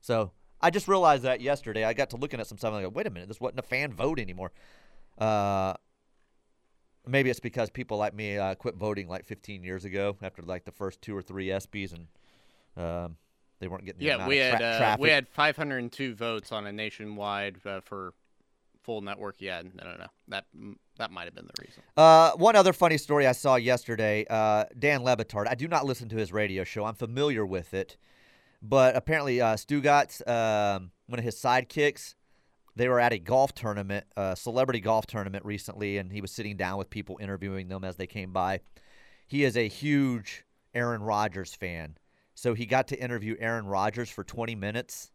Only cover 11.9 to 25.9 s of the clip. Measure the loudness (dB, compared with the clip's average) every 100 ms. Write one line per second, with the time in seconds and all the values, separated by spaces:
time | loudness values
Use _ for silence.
11.9 | -12 -20 _ _ _ _ _ _ -8 -6
12.9 | -6 -8 -12 _ _ _ _ -10 -10 -12
13.9 | -6 -2 -2 0 2 4 2 0 2 2
14.9 | 4 4 4 2 0 0 0 -4 -4 -8
15.9 | -6 -8 -4 -4 -4 -6 -8 -8 -6 -8
16.9 | -8 -12 -6 -4 -2 -4 -8 -10 -10 -8
17.9 | -12 -12 -14 _ _ _ _ _ _ -10
18.9 | -8 -8 -8 -10 -10 -8 -8 -10 -16 -16
19.9 | -14 -16 _ _ -10 -10 -18 -18 -18 _
20.9 | _ -10 -8 -14 -14 -16 -16 -16 -20 -10
21.9 | 8 12 12 10 8 6 8 8 6 4
22.9 | 2 2 4 4 4 4 4 4 2 0
23.9 | 0 2 2 0 0 4 4 2 0 0
24.9 | 2 2 2 0 -2 -2 -2 0 0 0